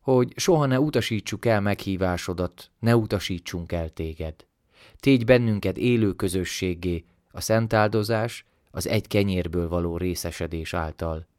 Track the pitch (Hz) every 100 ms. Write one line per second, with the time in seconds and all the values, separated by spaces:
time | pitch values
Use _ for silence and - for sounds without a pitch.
0 | - 131 123 - - 165 139 131 151 123
1 | 107 110 - 101 120 107 101 98 - 92
2 | 92 87 - 87 90 - - _ 113 117
3 | 107 98 - 90 - 90 85 85 82 -
4 | 80 80 80 80 _ _ _ _ - -
5 | - 131 117 127 117 104 95 90 123 120
6 | 107 90 98 90 90 - 92 87 87 85
7 | - _ _ - - 110 113 113 107 110
8 | 104 113 113 - _ _ _ - - 110
9 | - 104 101 92 85 87 85 87 85 85
10 | 90 85 85 - 82 82 80 87 80 -
11 | 82 80 82